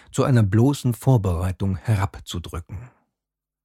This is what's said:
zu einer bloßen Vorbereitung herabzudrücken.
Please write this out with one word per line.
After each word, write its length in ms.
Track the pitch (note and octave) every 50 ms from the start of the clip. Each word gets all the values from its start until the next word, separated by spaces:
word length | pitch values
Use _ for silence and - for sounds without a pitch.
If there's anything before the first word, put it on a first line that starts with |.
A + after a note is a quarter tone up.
| _ -
zu 140 | - - C3
einer 180 | D3 C3 A#2
bloßen 520 | A2 F#2+ G2 G#2+ A#2+ C#3+ C#3+ - - B2 A2+
Vorbereitung 800 | - - C3+ C3+ A#2 F#2 F#2+ E2+ E2 F2+ F#2 F2+ - G2+ G2 F#2
herabzudrücken. 1120 | - - - A2 F#2+ G2 - - - - - - E2+ - - - E2 - - G#2+ F2+ A#2+ - _ _ _ _ _ _ _ _ _ _ _ _ _ _